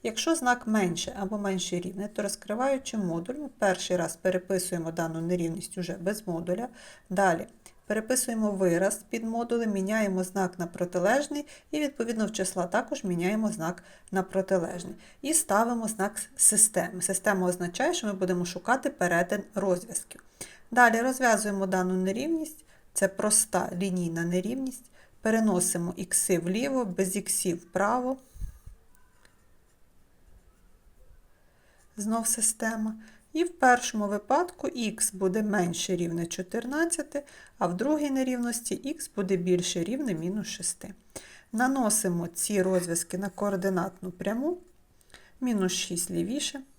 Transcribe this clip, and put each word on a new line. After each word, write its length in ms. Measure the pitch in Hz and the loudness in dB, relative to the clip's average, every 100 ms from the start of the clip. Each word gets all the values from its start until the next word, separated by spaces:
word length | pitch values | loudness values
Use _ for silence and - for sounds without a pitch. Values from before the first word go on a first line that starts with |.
Якщо 320 | 233 220 - | -4 -2 0
знак 320 | 320 247 247 220 | 2 2 0 2
менше 500 | 214 180 165 - 202 | 2 2 0 -4 -4
або 180 | 190 208 | -4 -2
менше 420 | 202 190 - 175 | -2 -2 -2 -4
рівне, 280 | 180 196 208 | -4 -6 -6
то, 140 | 214 | -4
розкриваючи 720 | 202 - - 214 269 269 269 220 | -4 -4 -6 0 2 0 -2 -4
модуль, 380 | 185 165 175 | -2 -2 -4
ми 140 | 285 285 - | -8 -10 0
перший 380 | 202 185 - 180 | 2 2 0 0
раз 200 | 165 - | 0 -2
переписуємо 760 | 185 180 180 196 185 175 165 | 0 0 0 -2 0 -4 -4
дану 280 | 165 165 165 | -2 -4 -2
нерівність 580 | 165 180 170 165 - - | -2 0 0 -4 -8 -8
уже 180 | 175 190 | -6 -4
без 280 | 175 214 - | -4 -4 -4
модуля. 400 | 165 170 180 247 - - - _ | -4 -2 -2 -4 -10 -20 -20 _
Далі 360 | 185 196 165 - - - - _ | 2 4 2 -4 -14 -20 -20 _
переписуємо 640 | 214 220 254 - 226 214 | -4 0 0 0 0 0
вираз 500 | 190 185 170 190 214 - | 2 2 4 2 0 -6
під 140 | 233 | -6
модулем, 480 | 226 226 233 233 220 | -4 -4 0 0 0
міняємо 520 | 196 190 220 208 185 | 0 0 2 2 0
знак 340 | 185 196 185 180 | -2 0 -2 -2
на 80 | 170 | -8
протилежний 800 | - 175 180 180 262 294 294 294 - _ | -4 -2 2 4 4 2 -6 -8 -16 _
і, 100 | 302 | -2
відповідно, 460 | 294 285 233 220 214 | -2 -2 -4 0 -2
в 60 | |
числа 340 | - 185 190 175 | -2 -4 -2 0
також 380 | 214 254 269 | -2 -2 -6
міняємо 480 | 196 175 180 214 214 | -2 0 0 0 -2
знак 300 | 214 160 175 - - - | -2 -6 -6 -14 -20 -4
на 100 | 190 | -4
протилежний. 720 | 185 190 190 190 165 175 - - - - | 0 -2 2 0 0 -6 -12 -14 -18 -10
І 120 | 269 | 0
ставимо 540 | 320 - 202 233 240 226 | 0 2 2 2 0 -4
знак 300 | 220 302 - | -2 -2 -2
с-, 100 | - - | -12 2
системи. 680 | - 220 190 180 170 180 | 4 6 4 4 -2 -2
Система 440 | 175 185 214 196 180 | -2 0 2 2 2
означає, 480 | 180 175 - 285 | 0 -4 0 0
що 120 | 349 214 | 0 -2
ми 60 | |
будемо 320 | 190 185 180 | -2 0 0
шукати 460 | 175 - - 262 - | -2 -4 0 0 0
перетин 520 | - 175 170 175 208 202 | 0 2 2 2 -2 -4
розв'язків. 680 | - 196 175 - - - - - _ - - - | -2 0 0 -2 -10 -10 -20 -20 _ -20 -20 -2
Далі 300 | 240 240 220 | 6 6 6
розв'язуємо 680 | 254 262 254 214 214 196 190 | 0 2 4 4 2 -2 0
дану 280 | 185 185 | 0 2
нерівність. 680 | 185 185 214 294 320 311 - - - - | 2 0 0 -2 -2 -4 -10 -20 -20 -8
Це 140 | - 196 | 0 0
проста 640 | - 214 - - 185 - 175 | 2 2 2 2 0 0 -2
лінійна 460 | 196 180 170 165 | -2 0 0 0
нерівність. 600 | 170 180 196 254 262 - - - - - | 0 0 0 -4 -4 -8 -18 -20 -20 -4
Переносимо 720 | 220 226 220 180 180 175 175 175 | 0 4 4 4 2 0 -4 -4
ікси 420 | 175 - - 180 | -2 0 2 2
вліво, 460 | 170 202 277 262 | 2 -2 0 0
без 320 | 220 180 190 202 | -2 0 0 -2
іксів 400 | 208 - 185 170 | -2 0 0 -2
вправо. 600 | - 190 202 247 247 262 - - - - - - - - - _ - _ _ - _ _ - - _ _ - - - _ _ - - - - - _ _ _ _ _ _ - - | -4 0 2 2 0 -4 -8 -10 -10 -8 -20 -20 -20 -20 -20 _ -20 _ _ -20 _ _ -20 -20 _ _ -20 -20 -20 _ _ -20 -20 -20 -20 -20 _ _ _ _ _ _ -20 -8
Знов 300 | 208 226 220 | -2 0 0
система. 680 | 220 208 - 226 226 220 220 - - _ | 0 0 0 -4 -2 -4 -6 -14 -20 _
І 120 | 311 | -2
в 140 | 339 - | -2 4
першому 480 | 262 247 - 214 208 | 6 6 4 -2 -2
випадку 600 | 202 - 277 349 - 269 254 220 220 | -2 2 2 2 -2 -6 -2 -4 0
х 140 | - | -2
буде 300 | 190 190 202 | 2 0 2
менше 540 | 214 208 175 170 - 180 | 2 2 2 0 -2 0
рівне 300 | 170 170 170 | 0 -2 -4
чотирнадцяти, 960 | - 185 226 240 285 339 330 294 285 285 - - - | -6 -6 -6 -4 0 0 0 -4 -8 -8 -20 -20 -2
а 80 | 175 | -2
в 100 | 180 | 0
другій 340 | 262 302 294 | 2 2 2
нерівності 840 | 262 262 247 240 240 - 202 262 320 | 0 0 0 -2 -4 -4 -6 -4 -8
х 120 | - - | -8 -6
буде 200 | 190 185 | 0 0
більше 480 | 175 175 175 180 | 2 2 2 -2
рівне 300 | 170 262 277 | -2 -2 -2
мінус 320 | 165 170 208 185 | -2 -2 -4 -6
шести. 480 | - 180 - - - _ - - - _ | -6 -6 -6 -12 -16 _ -18 -18 -20 _
Наносимо 760 | 220 254 269 220 202 196 175 170 | 0 2 4 2 2 2 0 -2
ці 360 | - - 208 | -4 0 2
розв'язки 560 | 185 185 175 170 - 180 | 4 2 2 -2 -2 -4
на 100 | 196 | -6
координатну 840 | - 202 196 190 185 185 - 185 | -2 -2 0 0 0 -2 -6 -12
пряму. 480 | 175 185 226 294 349 - _ _ _ _ - - - | -6 -4 0 -2 -4 -10 _ _ _ _ -20 -20 -6
Мінус 320 | 254 214 185 | 0 2 2
шість 380 | 180 - 170 - | 0 -4 -4 -4
лівіше. 500 | 175 175 269 - 277 262 | -2 -2 -2 -4 -8 -16